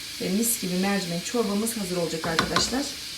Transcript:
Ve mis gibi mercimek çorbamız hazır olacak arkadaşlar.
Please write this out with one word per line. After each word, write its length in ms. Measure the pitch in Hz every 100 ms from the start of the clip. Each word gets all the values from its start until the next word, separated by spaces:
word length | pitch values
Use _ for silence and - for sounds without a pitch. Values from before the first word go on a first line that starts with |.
| - -
Ve 80 | 180
mis 320 | 196 233 -
gibi 120 | 185
mercimek 520 | 180 196 196 175 170 -
çorbamız 520 | 247 202 202 226 226
hazır 200 | 180 175
olacak 300 | 165 160 165
arkadaşlar. 560 | 160 - - - 247 285 - -